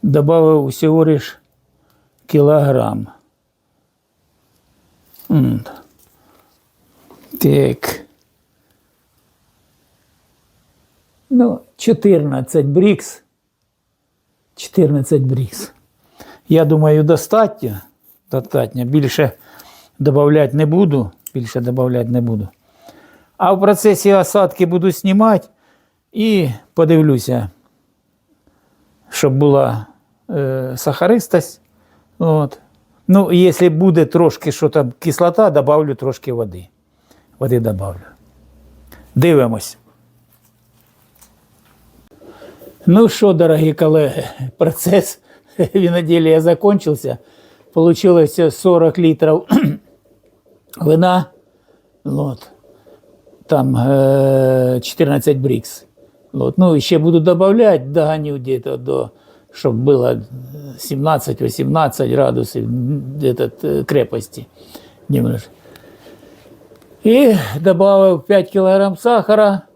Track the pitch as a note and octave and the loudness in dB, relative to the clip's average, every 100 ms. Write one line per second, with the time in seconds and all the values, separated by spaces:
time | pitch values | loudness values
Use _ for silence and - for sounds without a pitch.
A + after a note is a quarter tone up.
0 | G#3 C#3+ D3 E3 D#3+ D#3 C#3 - D#3+ D#3+ | 2 0 2 2 4 2 0 -2 0 2
1 | D#3+ D3 - - _ _ _ _ _ _ | 2 0 -4 -20 _ _ _ _ _ _
2 | _ _ _ D3+ C#3+ D3+ C#3+ B2+ A2+ G#2+ | _ _ _ 2 4 2 2 0 -2 -6
3 | G#2+ _ _ _ _ _ _ _ _ _ | -10 _ _ _ _ _ _ _ _ _
4 | _ _ _ _ _ _ _ _ _ _ | _ _ _ _ _ _ _ _ _ _
5 | _ _ - D#3 B2 A2 - - _ _ | _ _ -4 -2 0 -4 -10 -20 _ _
6 | _ _ _ _ _ _ _ _ _ _ | _ _ _ _ _ _ _ _ _ _
7 | _ - _ - - C#3+ C3 B2+ - - | _ -20 _ -2 0 2 0 -4 -10 -12
8 | - _ _ _ _ _ _ _ _ _ | -18 _ _ _ _ _ _ _ _ _
9 | _ _ _ _ _ _ _ _ _ _ | _ _ _ _ _ _ _ _ _ _
10 | _ _ _ _ _ _ _ _ _ _ | _ _ _ _ _ _ _ _ _ _
11 | _ _ _ B3 A#3+ - _ _ - - | _ _ _ 0 0 -2 _ _ -2 0
12 | G3+ F3 D3 C3 B2 E3 C#3 D3 G3+ F3+ | 2 2 0 -6 -2 -2 0 2 2 0
13 | - - _ _ _ _ _ _ _ _ | -6 -20 _ _ _ _ _ _ _ _
14 | _ _ _ _ _ _ - - D#3 D3 | _ _ _ _ _ _ -6 0 0 0
15 | C3 D3+ C3 C3 A#2+ - - _ _ _ | 0 0 0 -4 -6 -10 -16 _ _ _
16 | _ _ - - _ D#3+ D3+ D#3 D3+ D3+ | _ _ -20 -20 _ 0 2 2 2 2
17 | D3+ E3 - G#3+ A3 - B2+ G2 - _ | 2 0 0 0 0 -4 -10 -10 -16 _
18 | _ _ _ C3 - C#3+ A#2+ B2+ B2 D3 | _ _ _ -8 -4 -4 -4 -6 -2 -2
19 | C#3 - C3+ - _ - - - _ _ | -2 -2 -2 -4 _ -20 -20 -20 _ _
20 | C#3+ C#3 C#3+ D3+ C#3 C#3 D3+ E3+ G3 C#3+ | 0 2 2 2 2 0 0 2 2 0
21 | G#2 _ - C#3 A#2 B2+ A#2+ B2+ B2+ B2 | -4 _ -12 -10 -8 -6 -6 -4 -2 -2
22 | A#2 B2 A#2+ A2 G2 _ _ _ - - | -2 -4 -2 -4 -8 _ _ _ -20 -20
23 | _ _ _ _ F#3 F#3+ G3+ G3+ G#3+ F#3+ | _ _ _ _ -2 2 2 2 2 2
24 | G3+ G3 F3 G3+ F#3 - F3+ F3+ F#3+ - | 2 2 2 0 0 0 -2 0 -2 -2
25 | F#3+ F#3+ A3 G#3 - _ _ _ _ _ | 0 2 2 2 -2 _ _ _ _ _
26 | _ - A3 G#3 D3 G#2+ _ - D#3+ D#3+ | _ -4 0 0 0 -6 _ 0 2 4
27 | D#3 C3 - B2 G2+ _ _ _ _ _ | 4 0 -2 -4 -6 _ _ _ _ _
28 | _ _ _ _ _ _ _ _ _ _ | _ _ _ _ _ _ _ _ _ _
29 | _ - C#3+ C3 D3 C#3 C3 A2 A2 _ | _ -2 -2 2 2 4 2 -4 -10 _
30 | _ _ - E3+ C3+ C3 C3 B2+ - C3+ | _ _ -10 -6 -6 -6 -10 -8 -6 -2
31 | F3+ A#3 - F3+ - - _ _ _ _ | 0 0 2 -2 -2 -16 _ _ _ _
32 | _ _ E3 D#3 C#3+ - _ _ _ _ | _ _ -2 0 -2 -8 _ _ _ _
33 | - F#3+ F3 F3 F3+ - F3+ D#3 F#3+ E3 | 2 2 4 4 4 4 0 2 2 2
34 | D3+ F3 E3 - D#3+ - D3+ D3+ B2+ - | 2 2 0 0 -8 -4 -2 0 -2 -6
35 | E3 C#3+ F3 F3 G#3+ D3+ C3+ D3+ D3+ B2+ | -8 -2 -2 2 2 2 0 0 0 -6
36 | C3+ C3 - A#2+ A2 F2+ F2 _ _ _ | -8 -8 -8 -8 -8 -10 -20 _ _ _
37 | _ _ _ _ B2+ B2 A2+ G2 E2 F2 | _ _ _ _ -2 0 -2 -6 -8 -12
38 | - _ _ _ _ _ _ _ _ - | -20 _ _ _ _ _ _ _ _ -20
39 | - - E3 D3+ A#2+ A2 - - _ _ | -8 -2 2 2 2 -4 -10 -20 _ _
40 | _ _ _ _ _ _ _ _ _ _ | _ _ _ _ _ _ _ _ _ _
41 | _ _ _ _ _ _ _ _ _ _ | _ _ _ _ _ _ _ _ _ _
42 | _ _ - - - - - _ - F#3 | _ _ -20 -20 -20 -20 -20 _ 2 4
43 | A#3 - G#3 E3 E3 D#3 D#3+ D3+ D#3 D#3 | 4 2 0 4 2 2 0 0 2 2
44 | C#3+ - B2+ - C3 _ E3 - F3+ F#3+ | 0 -4 -10 -12 -14 _ -2 -2 0 0
45 | F#3+ - _ _ _ - E3 G3 F3 F3 | 0 -12 _ _ _ -6 -2 0 0 0
46 | D#3+ E3+ D#3+ D#3+ D#3+ E3 G3+ G3+ - D3 | 0 0 4 2 2 2 2 0 -2 -4
47 | C#3 A#2+ _ _ _ _ _ - E3 E3 | -6 -10 _ _ _ _ _ 0 2 2
48 | G3 F3 D3+ - E3 - F#3+ E3+ E3 D#3+ | 4 4 2 0 -2 0 2 4 2 2
49 | E3 D#3 D#3 D#3 - - A#3 - _ _ | 0 2 0 0 0 0 0 -4 _ _
50 | _ _ _ _ _ _ _ - E3 D#3+ | _ _ _ _ _ _ _ -4 0 2
51 | F3+ F3+ - _ _ _ _ _ _ _ | 2 0 -4 _ _ _ _ _ _ _
52 | C#3+ C#3 C#3+ A#2+ - _ _ _ _ _ | -10 -8 -8 -10 -18 _ _ _ _ _
53 | _ _ _ _ _ D3+ C3+ B2 B2 C#3 | _ _ _ _ _ -2 0 0 0 2
54 | C3+ C#3 C3+ C3+ C3 C3 B2+ B2+ - - | 2 2 2 2 2 2 0 -2 -6 -2
55 | D3 C#3+ D#3 C3+ C3+ A#2+ - - _ _ | 0 0 0 0 -2 -4 -6 -20 _ _
56 | _ _ _ C3+ B2+ C#3 F#3 D#3 - E3 | _ _ _ -6 -4 2 2 2 0 0
57 | D#3+ E3 D#3+ E3+ F#3+ G#3+ A3+ E3 C3 D#3 | 2 2 2 2 2 4 4 2 0 -2
58 | D#3 D#3 D3 C#3+ B2+ B2+ C3+ C3 B2+ C3 | -2 -2 -6 -8 -8 -8 -8 -10 -6 -6
59 | A#2 _ _ _ _ - C#3 A2+ C3 C#3 | -6 _ _ _ _ -6 -4 -2 0 2
60 | B2 A#2+ G#2+ - - C#3+ C#3+ C3 - C#3 | 0 -2 -8 -18 -18 -20 -20 -18 -10 -6
61 | D3+ D3+ - A#2+ B2+ A2+ C3+ D#3 D3+ - | -2 -2 -4 -6 -6 -4 -4 -2 -2 -2
62 | C3 B2+ C3 B2 A#2+ B2 A2+ A#2+ B2 C#3+ | -2 0 0 -2 -6 -8 -6 -6 -4 -6
63 | C3 C#3+ C3+ A#2+ A2+ - - C#3+ - D3 | -8 -6 -4 -4 -6 -6 -6 -6 -2 -2
64 | A#2 A#2 G#2+ - A#2+ _ - - - _ | -2 -6 -12 -20 -20 _ -20 -20 -20 _
65 | _ C#3 A#2+ A#2 - _ _ - - - | _ -2 -2 -6 -12 _ _ -20 -20 -20
66 | - - - _ _ - _ _ _ _ | -20 -20 -20 _ _ -20 _ _ _ _
67 | A3 A#3+ C#4 G3+ A2+ B2 E3+ F3 G3 G3 | 2 4 4 2 -2 -2 0 2 4 4
68 | F#3+ E3+ - G3+ F#3 G3 F#3+ G3 G3 F3+ | 4 2 0 0 0 -2 2 2 0 -2
69 | A#3+ A#3+ - G#3+ G#3+ G3 - | 0 0 2 2 2 0 -10